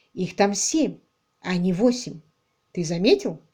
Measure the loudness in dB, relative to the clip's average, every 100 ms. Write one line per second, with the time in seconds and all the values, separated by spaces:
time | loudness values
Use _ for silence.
0 | _ -8 -8 0 0 2 -2 0 0 -2
1 | _ _ _ _ -4 -2 0 2 2 2
2 | -6 -14 _ _ _ _ _ -8 -4 0
3 | 4 4 2 -10 _